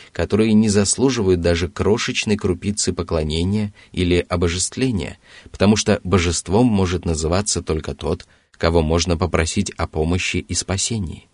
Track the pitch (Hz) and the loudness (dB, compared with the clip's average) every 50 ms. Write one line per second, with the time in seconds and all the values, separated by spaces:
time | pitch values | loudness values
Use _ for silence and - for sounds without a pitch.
0 | - - - - 82 - - 101 110 113 107 107 110 110 98 104 101 95 - - | -20 -14 -6 -6 -4 0 2 2 2 4 4 4 4 4 4 2 2 2 0 2
1 | 120 135 127 120 101 95 92 87 85 87 87 82 90 82 - - 87 92 104 113 | 2 0 2 2 2 2 2 2 4 2 2 2 0 -4 -4 -2 0 2 2 0
2 | - - 127 - - 113 104 104 - 101 87 85 - 98 104 - - - 90 87 | 0 -4 -4 -4 -2 -2 -2 0 0 -2 -2 -2 -2 -6 -4 -2 -2 -4 -2 -4
3 | 85 - - 82 78 78 76 82 85 92 101 107 107 101 - - - - - - | -4 -2 -2 -2 -2 0 -2 0 0 0 0 0 -2 -4 -6 -12 -20 -12 -4 -2
4 | 90 90 87 87 - - 90 87 90 87 82 90 92 - - 117 123 131 117 90 | 0 2 2 2 0 0 -2 0 0 0 0 -2 -4 -6 -4 -2 -2 -2 0 -2
5 | 71 58 - - _ - - - - - - - 95 98 110 107 - - 101 - | -4 -6 -10 -16 _ -20 -20 -20 -20 -14 -4 0 4 4 4 4 4 2 0 0
6 | - 90 90 95 85 87 85 - - - 90 107 127 123 110 98 95 87 92 85 | 0 0 0 2 2 2 -2 -2 -2 0 2 2 4 4 4 2 2 0 0 -2
7 | 82 85 82 76 80 78 85 95 104 - - 87 - - 80 78 73 - 69 - | -2 -2 -2 -2 0 0 0 0 0 0 -2 -4 -2 -2 -4 -4 -4 -6 -10 -6
8 | - 76 82 - - _ _ _ _ _ _ - - 82 82 85 80 76 82 87 | -4 -4 -4 -4 -6 _ _ _ _ _ _ -2 0 2 4 4 2 2 2 0
9 | 82 - 87 80 92 87 80 80 82 82 - 104 95 - - - 85 - - 80 | 0 0 0 0 0 0 0 0 0 0 0 -2 -2 -4 -4 -6 -6 -6 -2 -2
10 | 78 82 87 92 - - - 90 - - 87 - - - 95 92 - - 117 110 | 0 0 0 0 -2 -2 -4 -4 -4 -4 -6 -6 -4 -4 -4 -4 -2 -4 -4 -4
11 | 101 76 - - - _ | -6 -6 -10 -14 -18 _